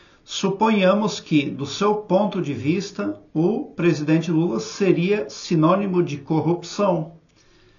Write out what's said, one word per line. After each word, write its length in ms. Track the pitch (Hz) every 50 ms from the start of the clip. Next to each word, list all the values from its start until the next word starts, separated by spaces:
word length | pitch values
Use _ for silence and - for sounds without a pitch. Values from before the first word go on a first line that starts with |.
| - _ _ _ _
Suponhamos 960 | - - - - 190 190 - 220 220 220 202 185 185 202 208 220 208 - -
que, 300 | - - 165 147 135 131
do 160 | - 127 139
seu 300 | 147 - - 202 208 214
ponto 440 | 208 - - 180 190 208 196 175 190
de 140 | 160 143 139
vista, 680 | 110 123 143 170 196 185 - - - 202 302 - - - _ -
o 320 | 151 160 185 220 233 -
presidente 640 | - - - 170 175 160 147 151 147 160 165 160 -
Lula 300 | 165 156 170 180 220 220
seria 680 | - - - - 202 185 160 151 170 190 202 214 208 -
sinônimo 720 | - - - - 180 160 156 165 180 196 202 196 180 175 170
de 160 | 143 143 143
corrupção. 1000 | - - 160 156 147 156 170 175 - - - - 202 196 175 165 156 - - - _ _ _ _ _ _ _ _ _ _ _